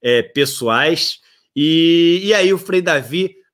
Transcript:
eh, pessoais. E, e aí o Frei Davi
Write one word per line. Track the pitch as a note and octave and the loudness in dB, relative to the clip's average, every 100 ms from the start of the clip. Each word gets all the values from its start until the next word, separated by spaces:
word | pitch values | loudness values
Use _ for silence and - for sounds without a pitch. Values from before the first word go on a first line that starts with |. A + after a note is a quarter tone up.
eh, | B2 A#2+ | 0 0
pessoais. | A#2 C#3+ C#3 - A#2 A#2 D3+ E3 - - _ _ _ - | 0 -2 -2 -2 -2 0 0 -2 -4 -8 _ _ _ -4
E, | D3+ D#3+ E3 E3+ E3+ F3 | 0 2 4 4 2 2
e | G3+ | 0
aí | G#3 F#3 | 2 2
o | F#3+ | 0
Frei | F#3 F#3 | -2 -4
Davi | F3 D3 A#2 E3 F#3 - _ | 0 -2 -2 -6 -6 -8 _